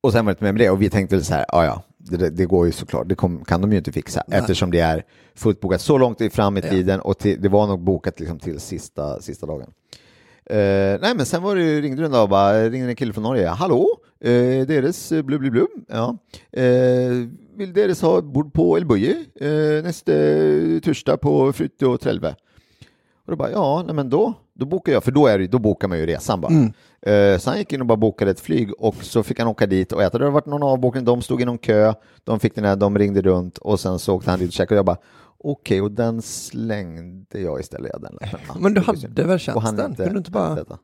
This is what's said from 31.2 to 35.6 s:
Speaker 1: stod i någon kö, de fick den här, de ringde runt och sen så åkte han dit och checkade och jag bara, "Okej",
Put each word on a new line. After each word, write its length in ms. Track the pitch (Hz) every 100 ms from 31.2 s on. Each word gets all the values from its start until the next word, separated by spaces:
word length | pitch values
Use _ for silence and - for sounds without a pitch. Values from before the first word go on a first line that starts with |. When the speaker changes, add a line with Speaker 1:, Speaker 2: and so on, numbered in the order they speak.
Speaker 1:
stod 200 | 113 131
i 20 |
någon 140 | 123 120
kö, 360 | - 107 107 107 _ _
de 160 | - 110
fick 140 | 110
den 100 | -
här, 120 | 104 98
de 220 | 101 101
ringde 240 | 101 98
runt 360 | 95 92 90 -
och 220 | - 104
sen 180 | 98 90
så 160 | - 95
åkte 140 | 101
han 80 | 104
dit 80 | 90
och 40 |
checkade 200 | - 95
och 40 | 104
jag 60 | 92
bara, 100 | 87 _ - - _
"Okej", 420 | 147 143